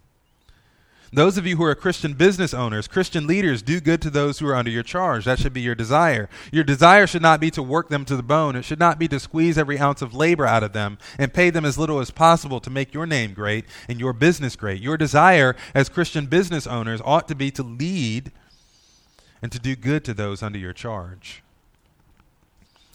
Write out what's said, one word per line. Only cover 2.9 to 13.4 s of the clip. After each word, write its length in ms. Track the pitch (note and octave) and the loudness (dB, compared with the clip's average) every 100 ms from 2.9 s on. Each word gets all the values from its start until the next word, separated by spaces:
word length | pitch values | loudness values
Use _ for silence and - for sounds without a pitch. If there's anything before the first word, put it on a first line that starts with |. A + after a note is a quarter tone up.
| F#3 F3+ E3+ D3 | -4 -2 -2 0
leaders, 340 | F#3+ F#3 A#2+ | 0 0 -2
do 220 | A2 F3 | -2 -2
good 180 | D3+ E3 | 0 0
to 80 | D#3 | 0
those 300 | D3 C#3+ C#3 | 0 -2 -2
who 100 | D3 | -2
are 60 | |
under 160 | C3 A#2 | -2 -2
your 120 | A#2 | -4
charge. 440 | A#2 F3+ F#3 A#2+ A2+ | -4 -2 -2 0 0
That 120 | B2+ | 0
should 140 | C#3 | -2
be 80 | B2+ | -2
your 140 | A#2+ | -4
desire. 560 | A#2 A2+ D3 E3+ A#2+ G2+ - - | -4 0 2 2 0 -4 -12 -4
Your 140 | D#3 | 0
desire 420 | C#3+ C3+ E3 G3+ F#3+ | 0 6 8 8 6
should 140 | E3+ | 4
not 180 | D#3+ D#3 | 4 4
be 120 | D#3+ | 2
to 120 | D#3 | -4
work 280 | C3 D#3 E3 | -4 -4 -2
them 160 | D3 C#3 | -4 -4
to 100 | C3+ | -4
the 60 | |
bone. 340 | A#2+ D3+ D3+ B2+ | 0 0 0 -4
It 80 | |
should 140 | A2+ D3+ | -6 0
not 200 | E3+ D#3 | 2 2
be 100 | D#3+ | -2
to 120 | C#3 | -4
squeeze 380 | - D#3+ E3 D#3 | -4 0 2 2
every 200 | C#3+ C#3+ | 0 0
ounce 220 | C#3+ C#3 | 0 0
of 140 | B2+ | -6
labor 320 | A#2+ D#3+ E3+ B2+ | 0 2 2 2
out 160 | A2+ | 2
of 100 | G#2+ | 0
them 240 | G#2+ G#2 G2+ - - | -4 -6 -8 -12 -4
and 160 | C3+ | -2
pay 160 | E3+ F3 | 2 2
them 160 | E3 D3 | 2 -2
as 100 | C3+ | -2
little 240 | D#3 D3 | -2 -2
as 100 | B2 | -4
possible 500 | - E3 E3 D3 B2+ | 2 4 4 0 -8
to 100 | C3 | -6
make 240 | C3+ C3+ | -6 -6
your 100 | C#3+ | -6
name 300 | E3 C#3+ A2 | -4 -2 -2
great 320 | G2 | -6